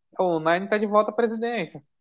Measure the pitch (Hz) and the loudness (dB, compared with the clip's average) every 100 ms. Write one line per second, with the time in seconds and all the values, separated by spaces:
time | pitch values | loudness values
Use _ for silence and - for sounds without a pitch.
0 | _ - 185 165 160 175 196 214 208 208 | _ -2 0 2 2 0 0 -2 2 2
1 | 214 226 233 226 233 233 160 147 _ _ | 2 0 -2 -2 -4 -4 -6 -10 _ _